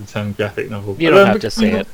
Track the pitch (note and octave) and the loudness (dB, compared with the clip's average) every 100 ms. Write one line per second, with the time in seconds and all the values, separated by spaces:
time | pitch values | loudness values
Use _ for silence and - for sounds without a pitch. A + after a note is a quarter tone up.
0 | G#2 A2 G#2 G2+ G#2 - A2 G2+ G2+ F#2+ | -10 -6 -6 -4 -4 -6 -8 -8 -8 -2
1 | E3 F#3+ G3 G#3+ A3 - G#3+ - - | 4 6 6 2 -2 0 0 0 -4